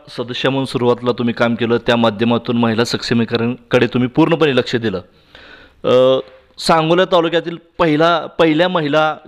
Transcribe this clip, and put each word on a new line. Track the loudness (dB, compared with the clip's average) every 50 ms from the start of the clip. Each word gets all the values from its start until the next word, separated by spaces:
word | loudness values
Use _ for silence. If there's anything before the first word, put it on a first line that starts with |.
| -14 -14
सदस्या | -10 -10 -8 -8 -6 -4 -2 -2
म्हणून | -2 -2 -4
सुरुवातीला | -4 -4 0 2 2 0 0 0 -4 -2
तुम्ही | -2 -2 -4 -2
काम | 0 0 0 0
केलं, | -2 0 0 0
त्या | 0 0 0 0
माध्यमातून | 2 2 0 0 0 0 0 0 0 -2 -2 -2
महिला | 0 0 0 0 0 -2
सक्षमीकरणकडे | -2 -4 -6 -4 -2 0 0 0 0 -2 -2 -2 -4 -6 -8 -6 _ 2 2 2
तुम्ही | 2 2 0 -2 0
पूर्णपणे | 2 0 2 2 2 2 0 2 2
लक्ष | 0 0 -2 -4
दिलं. | -4 -4 -4 -6 -6 -10 -14 _ _ _ _ -20 -20 -20 -20 -20 -20 -20 -20 _ _ -2
अ, | 2 2 4 4 4 2 0 -2 -8 -16 -20 _ _ _ -8
सांगोला | -2 0 0 2 2 2 2 2 2
तालुक्यातील | 2 2 0 0 0 -2 -2 -4 -4 -10 -12 -16 _ _ -2
पहिला, | 0 0 2 2 2 2 2 0 -4
पहिल्या | -6 -2 0 2 2 2 2 0 0
महिला | 0 -2 -2 0 0 0 0 0 -2 -6 -12